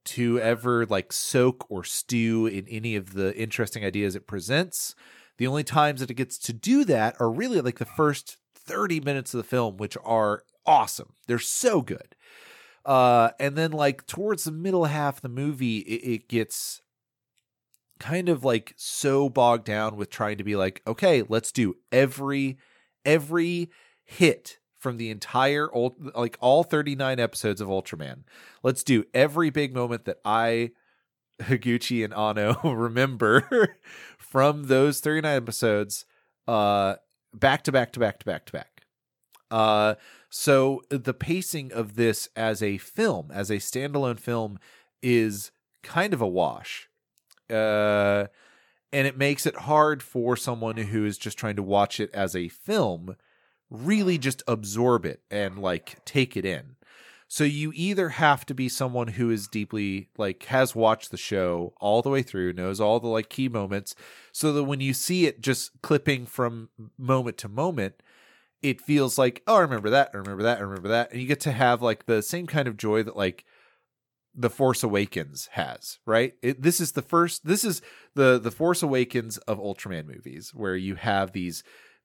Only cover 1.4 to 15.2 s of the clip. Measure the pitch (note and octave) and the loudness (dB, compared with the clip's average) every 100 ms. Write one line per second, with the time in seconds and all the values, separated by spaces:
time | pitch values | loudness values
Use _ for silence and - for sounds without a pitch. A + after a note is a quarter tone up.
1.4 | B2+ B2+ - G2 F2 - - A#2+ A2+ A2+ | 2 2 -8 -10 -6 -8 -2 0 2 2
2.4 | A2 G2 G2+ A2+ A2+ G#2 F#2+ G2 F#2+ G#2+ | 0 -2 -8 -8 -4 -6 -6 -2 -2 -2
3.4 | A2 - G#2+ A2+ G2+ G2+ G2+ F#2+ - G2+ | -6 -4 -4 -4 -4 -2 -2 -4 -8 -8
4.4 | F2+ C#3+ F3+ - - - - - _ - | -2 -2 -2 -6 -8 -12 -20 -20 _ -4
5.4 | B2+ C#3+ D3 D#3+ D3 C3+ B2+ A#2+ B2+ - | -2 -2 0 2 2 0 -6 -4 -6 -6
6.4 | - A#2 G#3 C#4 A#3 B2 A2 - A2+ B2 | -8 -4 2 2 4 2 2 0 0 0
7.4 | B3 G3+ B2 A#2+ A#2+ - D3+ C#3 - - | -2 0 0 -4 -6 0 0 0 -8 -20
8.4 | _ _ - - G3+ D#3+ C#3+ C#3 - B2 | _ _ -8 -4 -2 -2 -2 -4 -4 -6
9.4 | G#2 B2+ A2+ G2 G#2 - A2 A2+ G#2 G#2 | -2 0 0 -2 -8 -6 0 2 2 0
10.4 | _ _ - D3 G#2+ - - _ - A#2+ | _ _ 4 4 4 -4 -14 _ -4 -4
11.4 | - - B3 G3 A2 D#2+ - _ _ - | -2 0 2 2 0 -8 -12 _ _ -20
12.4 | - - - _ - C3 B2 A#2+ A#2 - | -20 -20 -20 _ 2 4 6 6 4 2
13.4 | C#3 C#3+ D#3+ D3+ C#3+ C#3 - E3+ G#3 G#3 | -2 0 -2 2 0 0 -8 -6 -2 -2
14.4 | D#3+ D#3 F#3+ F#3 D#3 D3+ C#3+ C3+ | -4 -6 0 2 2 0 -2 -4